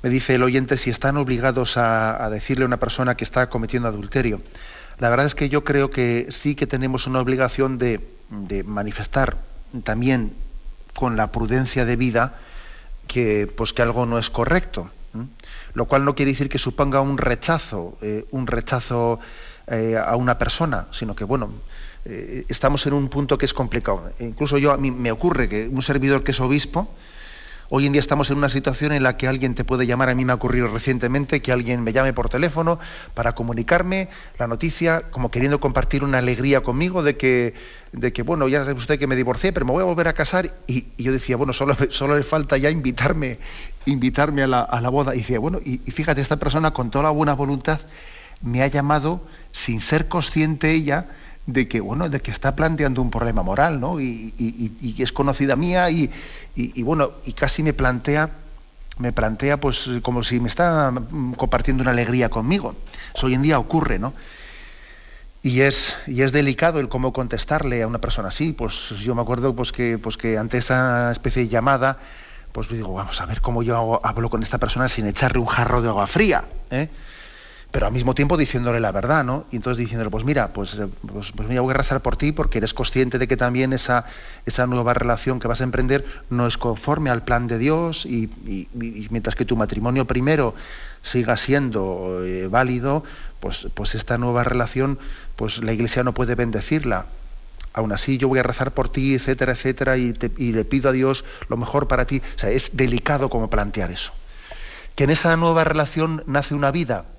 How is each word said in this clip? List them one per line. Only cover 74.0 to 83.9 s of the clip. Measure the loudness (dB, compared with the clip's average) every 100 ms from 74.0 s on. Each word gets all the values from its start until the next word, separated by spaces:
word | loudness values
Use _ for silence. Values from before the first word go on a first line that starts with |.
hablo | 0 0 0
con | 0
esta | -2 -2
persona | 0 0 0
sin | 0 -2
echarle | 0 2 2
un | 2
jarro | 2 2 2
de | 2
agua | 2 2
fría, | 4 4 4 0 -8 -4
¿eh? | -4 -4 -8 -16 -18 -20 -20 -20 -20 -8
Pero | -2 0
al |
mismo | 2 2
tiempo | 2 4 4
diciéndole | 2 2 2 2
la | 2
verdad, | 0 2 2
¿no? | 2 -2 -4
Y | -6
entonces | -2 -2
diciéndole, | -2 -2 -2
pues | -2 0
mira, | 2 0
pues, | -2 -6
eh, | -4 -6 -8 -10
pues, | -10 -10
pues | -6 -2
mira, | 0
voy | 2
a | 0
rezar | 0 0
por | 0 0
ti | 0
porque | 2 0 2
eres | -2
consciente | -2 -2 2 2 2
de | 0
que | 2
también | 2 2 2
esa, | 0 2